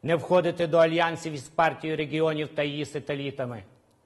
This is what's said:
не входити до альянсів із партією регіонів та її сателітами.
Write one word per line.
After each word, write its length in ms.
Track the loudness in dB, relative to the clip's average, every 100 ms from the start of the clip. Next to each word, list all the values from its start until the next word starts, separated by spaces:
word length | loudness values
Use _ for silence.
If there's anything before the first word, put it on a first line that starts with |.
не 140 | -2 -2
входити 500 | 4 2 4 0 2
до 120 | 6
альянсів 540 | 6 4 2 0 -8
із 100 | -10
партією 540 | -6 2 2 0 -4 -4
регіонів 520 | -2 0 0 0 -4
та 140 | -4
її 220 | -4 -4
сателітами. 760 | -6 -6 -6 -6 -6 -6 -8 -8 -14 _ _ _